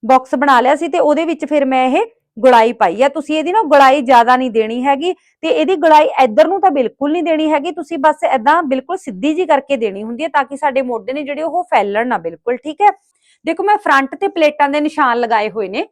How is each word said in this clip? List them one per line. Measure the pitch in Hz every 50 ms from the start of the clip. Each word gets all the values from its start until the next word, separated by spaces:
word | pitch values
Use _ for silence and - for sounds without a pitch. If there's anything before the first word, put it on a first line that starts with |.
| -
ਬਾਕਸ | 220 262 254 254 - -
ਬਣਾ | 262 262 285 269 240
ਲਿਆ | 247 262 285
ਸੀ | 294 320 339
ਤੇ | 277 349
ਉਹਦੇ | 277 294 302 277 330
ਵਿੱਚ | 320 330 - 302
ਫਿਰ | - 302 294 285
ਮੈਂ | 262 262 262 254 254
ਇਹ | 254 339 453 453 _ _ _ _ _
ਗੁਲਾਈ | - 208 262 247 233 220 226 240
ਪਾਈ | - - 180 170 202 254
ਆ। | 285
ਤੁਸੀਂ | 277 320 285 - 302
ਇਹਦੀ | 311 302 320 359
ਨਾ | 440 453
ਗੁਲਾਈ | 294 294 285 277 262 262 302 262
ਜ਼ਿਆਦਾ | 226 269 240 233 233 254
ਨਹੀਂ | 254 262 254
ਦੇਣੀ | 208 226 220 214 226 247 247
ਹੈਗੀ | 277 277 277 302 359 359
ਤੇ | _ _ _ _ _ - 320
ਇਹਦੀ | - 311 311 269 392
ਗੁਲਾਈ | 320 294 330 311 302 311 - - -
ਇੱਧਰ | 269 247 214 226 311 320
ਨੂੰ | 370 392
ਤਾਂ | 349 381
ਬਿਲਕੁਲ | 294 285 254 214 _ _ 269 294 302
ਨਹੀਂ | 359 320
ਦੇਣੀ | 339 320 311 311 311
ਹੈਗੀ, | 311 302 277 339 311
ਤੁਸੀਂ | 339 320 - 339 302
ਬਸ | 262 311 302 - -
ਏਦਾਂ | 302 - 262 214 269 302 339 349
ਬਿਲਕੁਲ | 277 262 262 262 _ 349 381
ਸਿੱਧੀ | - - 208 180 190 294 311
ਜਿਹੀ | 311 370
ਕਰਕੇ | 302 311 285 277 _ 277
ਦੇਣੀ | 247 226 208 190 196 214
ਹੁੰਦੀ | 220 240 233 302
ਹੈ | 320
ਤਾਂ | - 294 269
ਕਿ | - 277
ਸਾਡੇ | - - 294 262 262 269
ਮੋਢੇ | 247 240 220 196 202 262
ਨੇ | 294 302
ਜਿਹੜੇ, | 269 285 269 311
ਉਹ | 330 294 349 349
ਫੈਲਣ | _ 320 240 202 202 202 208 233 254
ਨਾ | 240 190
ਬਿਲਕੁਲ, | 165 165 165 - _ - 247
ਠੀਕ | 247 _ 294 302 _
ਹੈ। | 403 415 392 _ _ _ _ _ _ _ _ _ _
ਦੇਖੋ, | - 330 330 370
ਮੈਂ | 403 415 415
ਫਰੰਟ | 415 330 285 269 269 269 -
ਤੇ | 285 392 403
ਪਲੇਟਾਂ | 403 359 320 294 294 - 294 277
ਦੇ | 277 302
ਨਿਸ਼ਾਨ | 294 302 302 302 294 254 240 233
ਲਗਾਏ | 240 226 226 214 208 214
ਹੋਏ | 175 220 208 185
ਨੇ | 190 247 381 415